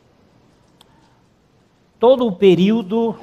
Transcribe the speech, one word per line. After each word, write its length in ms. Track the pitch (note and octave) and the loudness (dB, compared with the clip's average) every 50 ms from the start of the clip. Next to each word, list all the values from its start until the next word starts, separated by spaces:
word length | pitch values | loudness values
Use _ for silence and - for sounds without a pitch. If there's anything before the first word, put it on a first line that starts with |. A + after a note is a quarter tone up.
| _ _ _ _ _ _ _ _ _ _ _ _ _ _ _ _ _ _ _ _ _ _ _ _ _ _ _ _ _ _ _ _ _ _ _ _ _ _ _ - | _ _ _ _ _ _ _ _ _ _ _ _ _ _ _ _ _ _ _ _ _ _ _ _ _ _ _ _ _ _ _ _ _ _ _ _ _ _ _ -2
todo 280 | A#3 B3 C4+ B3+ B3+ | 2 2 2 2 0
o 60 | A3+ | -6
período 840 | F3+ - G3+ F#3+ F3 E3+ F#3 G#3 A3 A#3 F#3+ F3+ G#3+ A#3 A3+ A3+ F3 - | -4 0 2 2 4 4 2 0 0 -2 -4 -6 -6 -4 -4 -6 -8 -12